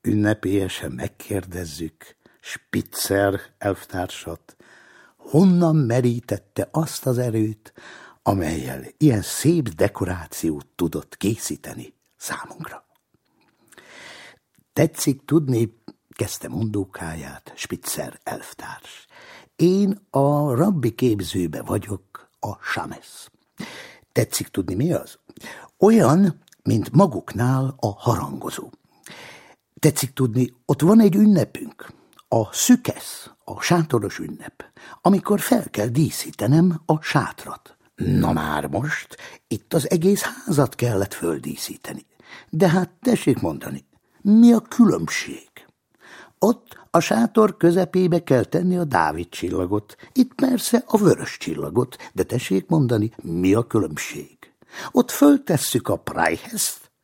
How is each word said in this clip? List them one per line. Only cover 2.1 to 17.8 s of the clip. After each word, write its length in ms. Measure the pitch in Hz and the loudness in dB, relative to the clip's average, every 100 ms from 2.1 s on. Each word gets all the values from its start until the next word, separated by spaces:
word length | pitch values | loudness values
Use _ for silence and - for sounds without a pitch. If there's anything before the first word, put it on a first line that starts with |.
| _ _ _ | _ _ _
Spitzer 1000 | - - - - - - - 98 101 95 - - | -16 -16 -6 -6 -6 -8 -2 2 2 0 -8 -8
elvtársat, 1000 | 101 92 - 92 90 - - 82 _ _ _ - _ _ _ _ | -6 -6 -8 -8 -8 -10 -14 -14 _ _ _ -20 _ _ _ _
honnan 600 | - 147 190 175 170 156 | 0 4 6 4 4 2
merítette 920 | 120 123 123 120 - 101 _ - - | 2 2 0 -2 -6 -8 _ -8 -4
azt 360 | 156 156 - 135 | -4 -4 -4 -4
az 120 | 120 | -2
erőt, 540 | 123 110 110 107 - - - - - _ | -2 -2 -2 -4 -16 -20 -20 -20 -20 _
amellyel 640 | - 98 80 80 65 65 - - | -2 -2 -2 -6 -8 -12 -14 2
ilyen 260 | 151 107 | 2 2
szép 460 | - - 147 175 123 | -2 -2 0 0 -2
dekorációt 1000 | 78 98 - 90 90 - - 82 73 - | -2 -2 -2 -6 -6 -10 -8 -6 -6 -10
tudott 500 | - 85 80 - - | -4 -4 -4 -12 -6
készíteni 800 | 98 110 - 76 - - - _ _ _ | -4 -4 -6 -10 -12 -16 -18 _ _ _
számunkra. 680 | - - - - 160 - _ _ _ _ _ _ _ _ _ - _ - - - - _ _ _ _ | -12 -12 -12 -16 -16 -18 _ _ _ _ _ _ _ _ _ -20 _ -20 -20 -20 -20 _ _ _ _
„Tetszik 520 | - 165 - - 131 | 0 0 0 -4 -4
tudni”, 580 | - 160 139 117 113 _ - - _ | 0 0 2 0 -2 _ -20 -20 _
kezdte 380 | - 104 - - | -8 -6 -6 -10
mondókáját 1040 | 87 110 104 92 - 82 80 69 - - - | -6 -4 -4 -6 -10 -12 -12 -14 -18 -20 -14
Spitzer 640 | - - | -12 -10